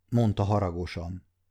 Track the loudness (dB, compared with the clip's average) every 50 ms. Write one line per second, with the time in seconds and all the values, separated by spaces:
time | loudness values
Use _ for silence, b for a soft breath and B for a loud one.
0 | _ -2 2 2 4 4 2 2 2 2 2 2 0 0 -2 -4 -6 -6 -8 -8
1 | -8 -8 -10 -10 -14 _ _ _ _ _